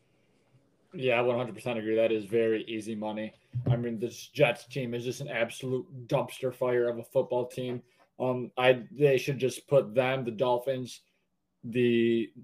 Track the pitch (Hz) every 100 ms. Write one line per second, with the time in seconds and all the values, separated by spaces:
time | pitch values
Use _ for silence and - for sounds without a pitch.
0 | _ _ _ _ _ _ _ _ _ 185
1 | 127 120 123 117 117 95 123 113 107 110
2 | 113 110 98 117 113 110 113 110 107 107
3 | 107 107 107 - _ 123 123 120 120 110
4 | 113 - - 135 131 - - 139 120 120
5 | 123 120 - 120 113 - 127 127 123 131
6 | 117 139 120 - 131 - 127 123 120 113
7 | 113 135 127 123 123 - 127 123 - _
8 | _ - 127 127 120 - 127 123 104 123
9 | 143 131 143 123 127 - - 139 104 120
10 | 127 135 117 104 123 120 131 127 120 -
11 | _ _ _ _ _ _ 120 123 120 117
12 | 117 113 107 -